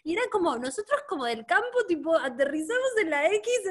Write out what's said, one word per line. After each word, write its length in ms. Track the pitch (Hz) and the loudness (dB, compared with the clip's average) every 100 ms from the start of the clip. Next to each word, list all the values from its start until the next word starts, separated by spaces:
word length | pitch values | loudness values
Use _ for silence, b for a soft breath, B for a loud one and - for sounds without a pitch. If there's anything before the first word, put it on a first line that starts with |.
y 80 | 311 | -6
era 100 | 381 466 | -4 -2
como, 280 | 427 330 240 | 0 0 -2
nosotros 440 | 247 339 415 554 - | -4 -6 -2 -2 -2
como 160 | 330 240 | -4 -4
del 200 | 226 226 | -4 0
campo, 400 | 381 480 494 403 | 2 2 0 0
tipo, 300 | 320 311 320 | 0 2 2
aterrizamos 720 | 269 247 277 311 311 494 523 440 | 2 0 0 0 -2 0 0 0
en 80 | 330 | 0
la 160 | 285 311 | 2 2
X, 320 | 415 453 494 381 | 2 0 -2 0